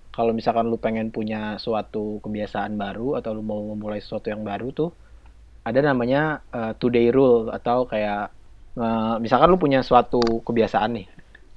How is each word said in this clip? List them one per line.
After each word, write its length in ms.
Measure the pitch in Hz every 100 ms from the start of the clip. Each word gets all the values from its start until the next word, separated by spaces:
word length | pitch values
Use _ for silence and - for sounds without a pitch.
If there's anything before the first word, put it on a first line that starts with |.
| -
kalau 240 | - 117
misalkan 320 | 113 120 113
lu 120 | 117 117
pengen 340 | 113 113 110
punya 460 | 113 107 107 107 104
suatu 600 | - 107 101 107 107 104
kebiasaan 560 | 110 107 104 107 101 104
baru 360 | 98 98 127
atau 180 | 143 113
lu 100 | 110
mau 180 | 107 104 107
memulai 320 | 107 104 104
sesuatu 300 | - 107 113
yang 120 | 104
baru 320 | 107 101 120
tuh, 160 | 143 170 - - - - - - -
ada 180 | - 123
namanya, 580 | 147 127 120 135 156 151 -
eh, 240 | 120 113
two 140 | 110 123
day 220 | 120 117
rule 380 | 127 131 117 110
atau 340 | 104 123 123
kayak, 480 | 123 107 104 104 101 - - - -
eh, 400 | 127 113 113 110 120
misalkan 300 | 113 123 165
lu 100 | 180
punya 240 | 151 135
suatu 340 | 123 123 117 123 117 117
kebiasaan 500 | - 113 107 104 107
nih, 120 | 117 92 - - - -